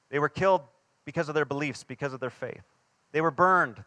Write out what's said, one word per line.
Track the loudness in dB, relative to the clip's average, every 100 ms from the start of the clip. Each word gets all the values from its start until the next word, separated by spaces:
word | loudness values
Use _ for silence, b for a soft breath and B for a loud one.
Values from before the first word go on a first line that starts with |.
| _
They | -2
were | -2
killed | 2 2 2 0 _ _ _ -8
because | -6 -2
of |
their | -2 -2
beliefs, | -4 -6 -8
because | -14 -8 -8
of | -6
their | -10
faith. | -8 -12 -12 -20 _ _ _ _
They | -2
were | 0
burned, | 4 4 4 2 -4